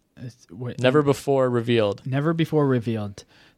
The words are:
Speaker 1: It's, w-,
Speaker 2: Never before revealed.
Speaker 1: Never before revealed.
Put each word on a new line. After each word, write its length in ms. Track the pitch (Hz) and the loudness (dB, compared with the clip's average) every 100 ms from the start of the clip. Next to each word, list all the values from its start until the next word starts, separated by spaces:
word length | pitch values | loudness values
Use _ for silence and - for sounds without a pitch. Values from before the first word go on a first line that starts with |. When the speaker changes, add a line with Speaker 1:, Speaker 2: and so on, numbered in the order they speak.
| _ - | _ -18
Speaker 1:
It's, 300 | 127 - - | -18 -18 -20
w-, 280 | 92 123 113 | -14 -12 0
Speaker 2:
Never 220 | 123 147 | 2 4
before 480 | 143 135 - 139 127 | 2 0 0 0 2
revealed. 520 | 120 117 117 104 98 - | 0 2 2 2 -2 -4
Speaker 1:
Never 260 | 131 151 | -2 -2
before 340 | 165 160 151 139 | -2 0 2 2
revealed. 580 | 127 113 110 101 101 - _ _ | 0 0 -4 -6 -12 -20 _ _